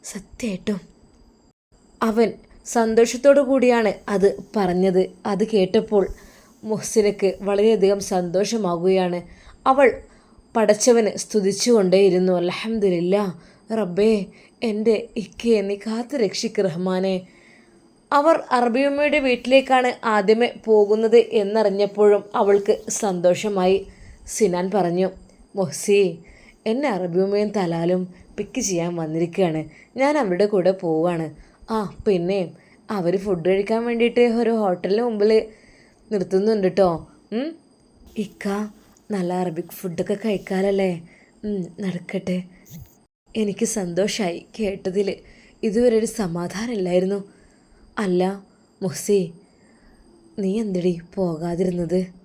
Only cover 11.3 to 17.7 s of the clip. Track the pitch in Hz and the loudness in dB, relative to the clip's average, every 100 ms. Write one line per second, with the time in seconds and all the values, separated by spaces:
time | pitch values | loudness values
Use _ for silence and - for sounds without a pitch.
11.3 | 214 190 196 240 233 185 185 196 180 185 | 0 0 0 2 4 6 6 6 4 2
12.3 | 180 175 - 220 226 196 175 175 202 202 | 2 0 -4 -6 -2 0 0 0 0 0
13.3 | - - _ _ 220 196 175 214 220 185 | -6 -18 _ _ -6 -4 0 2 0 -2
14.3 | - - _ 233 208 220 214 - - 190 | -14 -20 _ -6 -2 0 0 -2 -10 -12
15.3 | - 233 220 196 202 220 220 240 285 202 | -6 0 2 0 -6 -6 -6 -4 -2 -2
16.3 | - 233 - 190 160 185 185 190 185 180 | -2 -6 -2 -2 -2 -2 0 0 -2 -6
17.3 | - - - _ | -20 -20 -20 _